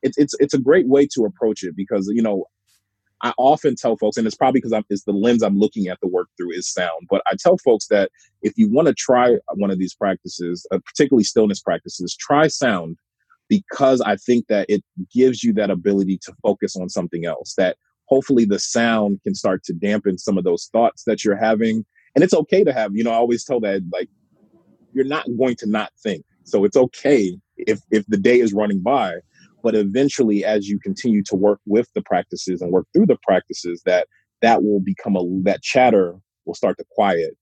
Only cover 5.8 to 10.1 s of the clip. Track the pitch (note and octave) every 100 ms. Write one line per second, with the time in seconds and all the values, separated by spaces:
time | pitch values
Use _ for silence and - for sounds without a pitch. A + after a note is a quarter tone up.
5.8 | F#2+ F2+ F#2 F2+ F2+ _ F2 E2+ F2+ -
6.8 | F2+ E2 - G2 - G2 F3 - - A2
7.8 | - G#2 F#2+ _ _ _ - G2 G#2+ B2
8.8 | D#3+ - - B2 B2 A#2 - E2+ G2+ F#2
9.8 | F#2 - G#2